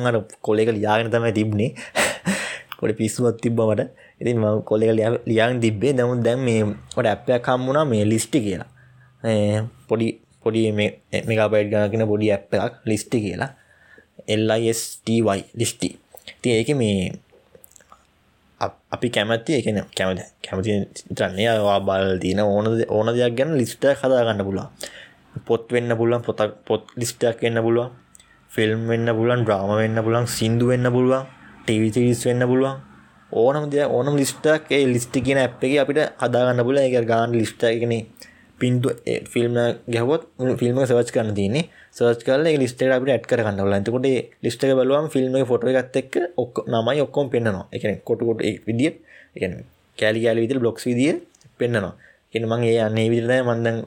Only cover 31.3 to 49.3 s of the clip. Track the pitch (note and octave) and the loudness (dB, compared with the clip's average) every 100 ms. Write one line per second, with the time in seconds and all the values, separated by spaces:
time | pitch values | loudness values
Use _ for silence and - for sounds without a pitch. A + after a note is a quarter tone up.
31.3 | - - - - A2 A2 B2 B2 A#2+ B2 | -18 -20 -10 -2 0 2 2 2 2 0
32.3 | B2 B2 B2+ C3+ C3+ - - - _ - | 0 2 2 0 -4 -16 -20 -20 _ -6
33.3 | A2+ A#2+ D3+ D3 C#3+ C3+ A#2+ C#3 C#3+ C3+ | 2 2 2 -2 0 0 0 0 0 0
34.3 | - D#3 D#3 - C#3+ C3 B2 B2 C#3 B2 | 0 0 0 2 2 2 0 -2 -2 0
35.3 | C3+ B2 - C3 C#3+ C3+ C#3+ - - B2 | 2 0 -2 0 0 2 0 -2 -2 0
36.3 | B2 B2 B2 A#2+ C#3 C3 B2 A2+ A2+ A#2+ | 2 2 2 2 2 2 2 2 0 2
37.3 | A#2 G#2+ - A#2 A2+ A#2 A2+ G#2 - - | 0 -2 0 0 0 -2 -4 -6 -18 -20
38.3 | - - - B2 B2 B2 - - A#2 - | -20 -20 -4 0 2 0 -4 -4 -6 -4
39.3 | B2 A#2+ A#2+ A#2+ - - A#2 A#2+ D#3+ - | -2 0 0 0 -2 -4 -2 0 -2 -4
40.3 | - B2+ B2 A#2+ B2 C3 A#2+ A#2+ B2+ A2 | -6 -2 0 0 0 2 2 2 -2 -2
41.3 | G2+ G2 C#3 E3+ - - - A#2+ A#2 - | -2 0 -2 -4 -10 -16 0 2 2 0
42.3 | C3+ E3 D3 B2+ - C3 B2+ C3+ A#2 - | 0 2 2 0 0 0 2 2 0 0
43.3 | A#2+ G#2+ G2 G2 G2+ G#2 B2 C3+ B2+ - | 0 0 0 0 0 0 0 0 0 -4
44.3 | - - - C3+ C3 B2+ C#3+ D#3 C3 C3 | -6 -6 -2 2 2 4 2 0 -2 0
45.3 | C3 B2 A#2+ C3 C3 B2+ C3+ - F4+ F4 | 0 2 0 2 0 0 -4 -2 -4 -4
46.3 | - A#2+ - - A#2 A2+ D3 C3+ D3 C3+ | -4 -4 -6 -2 0 0 0 0 -2 0
47.3 | A#2+ A2+ F2+ - B2+ G#2 F2 - A2+ A#2 | 0 0 -4 -8 -6 -4 -6 -4 -2 -2
48.3 | A2 G#2+ F#2 - A#2 D#3 - - - - | -2 -2 -4 -4 -2 -2 -4 -20 -20 -18